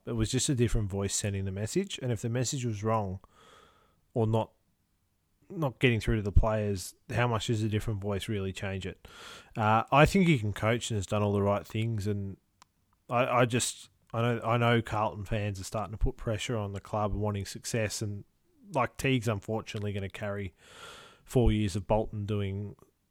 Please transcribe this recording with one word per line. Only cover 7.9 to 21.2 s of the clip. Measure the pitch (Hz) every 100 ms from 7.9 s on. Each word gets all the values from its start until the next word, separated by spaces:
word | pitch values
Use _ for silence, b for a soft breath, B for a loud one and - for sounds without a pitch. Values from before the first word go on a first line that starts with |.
| 101
voice | 101 98 -
really | 104 95
change | - 101 95 131
it? | - - B B B B -
Uh, | 107 113 -
I | 135 151
think | 196 170
he | 139
can | 107
coach | 95 107 117 -
and | 110
has | 95
done | 104
all | 104
the | 101
right | 101 101 -
things, | 110 113 110 104
and | 101 98 92 _ _ _ _ _ _ -
I, | 120 127
I | 120 123
just, | 120 - - - _ _
I | 113
know, | 120 113
I | 113 120
know | 117 117
Carlton | - 110 107 104
fans | 98 110 104 95
are |
starting | 92 110 95
to | 107
put | 131 -
pressure | 120 107 - 117
on | 101
the | 98
club | - 107 104
and | 98
wanting | 104 101 95
success, | - - 117 107 -
and, | 107 101 - _ _ _ 101
like, | 127 117 -
Teague's | 139 131 110
unfortunately | 101 - 110 - 110 104
gonna | 101 95
carry | - 104 101 98 - B B B B B B